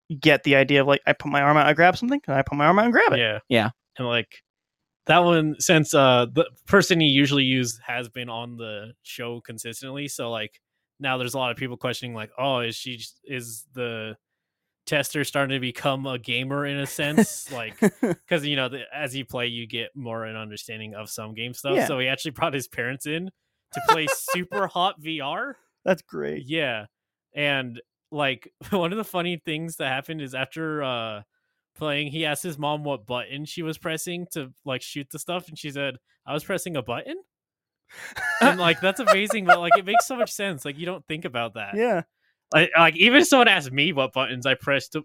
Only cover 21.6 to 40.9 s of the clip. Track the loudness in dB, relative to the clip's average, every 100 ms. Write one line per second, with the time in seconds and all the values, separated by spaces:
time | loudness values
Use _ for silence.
21.6 | -2 0 0 0 -2 -2 -6 -4 -4 -4
22.6 | -6 -8 -6 -8 -8 -8 -8 -14 _ _
23.6 | _ -2 0 2 0 -4 -4 -4 -4 -4
24.6 | -4 0 -2 -4 -10 -8 -6 -6 -8 -12
25.6 | _ _ -2 -2 _ -8 -6 -8 -6 -4
26.6 | -2 -4 -10 _ _ _ _ -4 -2 -2
27.6 | -4 -12 -20 _ _ -2 -2 -2 -10 _
28.6 | -4 -2 0 -4 -4 -4 -4 -6 -6 -8
29.6 | -8 -6 -4 -4 -6 -10 -8 -8 -8 -8
30.6 | -6 -4 -4 -4 -6 -10 -16 _ _ _
31.6 | _ -8 -4 -4 -4 -4 -4 -4 -6 -4
32.6 | -4 -4 -4 -6 -6 -8 -8 -12 -10 -8
33.6 | -8 -8 -8 -8 -8 -10 -10 -10 -12 _
34.6 | -8 -8 -8 -12 -12 -12 -8 -8 -10 -14
35.6 | -10 -6 -6 -8 _ _ -8 -8 -4 -6
36.6 | -4 -6 -4 -6 -6 -12 -14 _ _ _
37.6 | _ _ _ -20 -16 -8 -6 2 2 4
38.6 | 2 2 0 0 2 2 2 0 4 4
39.6 | 4 2 4 0 0 -2 -4 -4 -6 -6
40.6 | -8 -8 -8